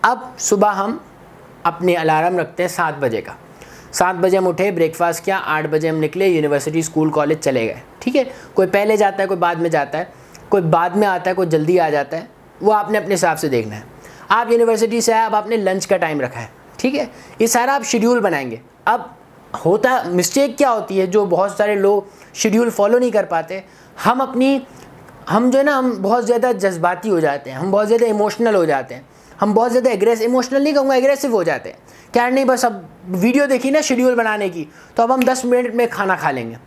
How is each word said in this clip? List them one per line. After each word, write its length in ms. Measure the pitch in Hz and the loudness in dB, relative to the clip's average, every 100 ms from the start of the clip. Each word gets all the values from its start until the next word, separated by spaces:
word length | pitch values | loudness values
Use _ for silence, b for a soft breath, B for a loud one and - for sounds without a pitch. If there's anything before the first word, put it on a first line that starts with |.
अब 320 | 214 254 - - | 2 0 -8 -8
सुबह 300 | - 202 208 | -2 2 2
हम 340 | 190 202 330 - - - - - - 170 | 0 -4 -6 -12 -20 -20 -20 -20 -6 -6
अपने 300 | 165 180 175 | -2 0 0
अलार्म 440 | 160 156 170 180 | 2 2 0 -2
रखते 240 | 160 - | -4 -4
हैं 60 | 175 | -4
सात 260 | 170 165 143 | -2 -4 -2
बजे 260 | 135 110 | -4 -4
का। 140 | - - - B B B B | -10 -20 -20 B B B B
सात 220 | - 180 180 | -2 -2 2
बजे 220 | 185 190 | 2 2
हम 100 | 185 | 0
उठे, 240 | 170 196 | 0 -2
breakfast 520 | 170 160 160 170 160 | 0 -2 0 -2 -2
किया, 140 | - 190 | -4 -4
आठ 300 | - 156 156 | -2 -4 -2
बजे 200 | 156 160 | -2 -2
हम 80 | 160 | -2
निकले, 320 | 156 180 196 | -2 0 2
university, 560 | 165 147 143 147 160 | 2 0 0 0 -4
school, 260 | 160 156 156 | -2 0 0
college 300 | 151 143 156 | 0 0 0
चले 260 | 143 131 113 | 0 0 -2
गए, 160 | - - - | -6 -16 -8
ठीक 140 | - 277 | -2 -2
है। 160 | 254 B B - | -2 B B 0
कोई 120 | 190 | 2
पहले 300 | 202 208 220 | 2 2 2
जाता 260 | 202 190 | 2 0
है, 40 | 196 | -4
कोई 100 | 185 | 0
बाद 200 | 170 170 | -2 0
में 120 | 170 | 0
जाता 280 | 160 143 156 | 0 -2 -6
है, 160 | 185 B B B - | -8 B B B -2
कोई 100 | 202 | 0
बाद 340 | 165 170 175 190 | 2 2 2 0
में 120 | 208 | 0
आता 220 | 180 180 | 0 -2
है, 60 | 185 | -2
कोई 100 | 175 | 0
जल्दी 320 | 156 156 180 | 0 2 2
आ 120 | 160 | 2
जाता 280 | 147 139 185 | 0 -2 -8
है, 100 | 240 - - - | -12 -20 -20 -2
वो 80 | 196 | 2
आपने 260 | 214 202 214 | 2 0 -2
अपने 140 | 196 | 0
हिसाब 260 | 190 180 156 | 0 0 0
से 120 | 156 | 0
देखना 260 | 123 110 107 | -2 -2 -10
है। 80 | - - B B B | -16 -20 B B B
आप 200 | 214 226 | 0 2
university 500 | 233 233 220 220 233 | 2 4 2 0 0
से 120 | 226 | 2
आए, 120 | 220 226 | 2 2
अब 100 | 214 | -2
आपने 220 | 208 226 | -2 -2
lunch 280 | 185 190 - | 0 -2 0
का 120 | 185 | 0
time 240 | 165 147 | 0 -2
रखा 180 | 127 120 | -4 -8
है, 100 | 113 - - - | -14 -18 -20 -4
ठीक 160 | 254 285 | -2 -2
है। 160 | 247 B B B | -6 B B B
ये 60 | 226 | 0
सारा 260 | 240 247 | 2 0
आप 100 | 269 | -2
schedule 360 | 226 233 226 247 | 0 0 2 2
बनाएंगे। 420 | 202 147 127 113 - - 175 | 0 -2 -6 -10 -16 -6 -2
अब 280 | 233 - - - - - - 160 | -2 -4 -20 -20 -20 -14 -4 0
होता, 380 | 208 254 254 180 | 2 2 0 0
mistake 500 | 180 175 277 277 - | -2 0 0 0 2
क्या 120 | 269 | 0
होती 280 | 226 165 190 | 0 -2 -2
है, 100 | 185 | 0
जो 180 | 208 196 | 0 2
बहुत 320 | 175 202 196 | 0 0 0
सारे 180 | 208 208 | 0 2
लोग 320 | 196 202 196 B B - | 2 2 -2 B B -4
schedule 340 | 220 214 240 | 0 2 0
follow 300 | 185 202 240 | 2 2 4
नहीं 120 | 247 | 2
कर 140 | 208 190 | 0 0
पाते, 380 | 165 165 190 - B B - | -4 -4 -12 -12 B B -4
हम 160 | 202 254 | -2 0
अपनी, 440 | 262 247 269 277 269 B B - - - - | -2 0 2 0 -4 B B -20 -20 -18 -2
हम 220 | 202 247 | 0 2
जो 60 | 269 | 2
है 60 | |
ना, 120 | 285 277 | 2 2
हम 220 | 254 208 | 0 -2
बहुत 280 | 196 240 220 | 0 0 0
ज़्यादा 260 | 233 247 | 0 0
जज्बाती 580 | 208 196 170 175 180 220 | 0 -2 0 -2 -2 0
हो 100 | 175 | 2
जाते 300 | 156 143 - | 2 -2 -8
हैं, 80 | 131 | -6
हम 140 | 180 | -2
बहुत 160 | 202 214 | 0 2
ज़्यादा 180 | 226 226 | 2 2
emotional 500 | 208 208 202 233 202 | 2 -2 0 0 2
हो 100 | 160 | 2
जाते 300 | 139 127 123 | -2 -4 -14
हैं, 120 | - B B B | -18 B B B
हम 140 | 208 | 2
बहुत 180 | 214 240 | 2 4
ज़्यादा 200 | 247 247 | 2 2
एग्रेस-, 300 | 208 214 233 | 2 2 2
emotional 420 | 226 254 247 277 | 2 0 0 0
नहीं 100 | 285 | 2
कहूँगा, 220 | 285 269 262 | 2 2 2
aggressive 360 | 269 277 285 | 2 0 0
हो 120 | 220 | 0
जाते 260 | 165 131 - | 0 -4 -8
हैं। 80 | - - B B | -18 -20 B B
क्या 160 | 240 247 | 0 2
नहीं, 160 | 262 262 | 2 2
बस 200 | 240 240 | 2 0
अब 240 | 202 160 - 180 | -4 -16 -20 -8
video 400 | 180 220 269 285 | 0 2 2 2
देखी 260 | 254 262 | 0 2
ना 100 | 302 | 0
schedule 340 | 302 247 254 240 | 0 2 2 2
बनाने 340 | 226 214 196 | 0 -2 -4
की, 180 | 170 151 B B - | -6 -12 B B -2
तो 60 | |
अब 80 | 233 | 2
हम 120 | 262 | 2
दस 220 | 254 254 247 | 2 2 0
मिनट 300 | 247 247 233 | 0 0 -2
में 140 | 233 | -2
खाना 260 | 214 196 175 | -2 -2 0
खा 160 | 156 | -2
लेंगे। 260 | 131 117 117 | -4 -8 -12